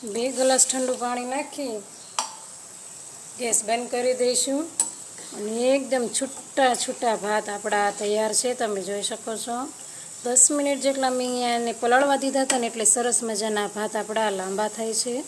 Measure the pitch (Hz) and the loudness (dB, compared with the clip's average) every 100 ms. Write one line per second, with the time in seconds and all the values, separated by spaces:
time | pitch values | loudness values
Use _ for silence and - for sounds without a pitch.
0 | 233 214 247 247 262 262 - 262 254 247 | -4 -2 -2 2 4 6 4 2 0 0
1 | 240 247 247 269 285 - 277 214 202 - | -2 -2 -2 -4 -4 -6 -6 -6 -8 -16
2 | - - - - - - - - - - | -10 -8 -6 -10 -16 -16 -18 -18 -16 -16
3 | - - - - 240 220 214 233 240 247 | -16 -16 -16 -6 0 0 0 -2 0 -2
4 | 247 247 247 247 - 277 330 - - - | 0 2 2 2 0 -2 -4 -6 -6 -6
5 | - - - - 208 226 247 277 254 254 | -16 -14 -14 -8 -4 0 2 2 2 0
6 | 233 - 269 - - - 262 - - 247 | 0 -2 -4 -8 -6 4 4 4 -2 0
7 | 240 208 196 214 208 202 208 202 202 202 | 0 0 2 0 0 -4 0 2 2 0
8 | 208 214 214 214 247 240 226 202 185 202 | 0 2 2 2 0 0 -2 -2 -2 -4
9 | 202 220 - 214 240 240 285 - - - | -4 -6 -6 -6 -4 -4 -6 -10 -14 -14
10 | - - 240 240 - 294 285 277 269 269 | -14 -6 0 4 6 4 2 2 2 2
11 | 262 254 247 247 240 240 233 226 240 247 | 2 2 0 0 0 0 0 0 6 6
12 | 285 277 269 269 262 262 233 226 208 - | 6 4 4 2 2 2 2 2 4 4
13 | 240 233 226 214 220 208 208 208 208 220 | 4 0 0 -2 0 0 0 -2 -2 -2
14 | 202 214 214 196 190 196 214 214 226 214 | -2 0 2 0 -2 0 -2 -2 -2 0
15 | 247 240 | 0 -2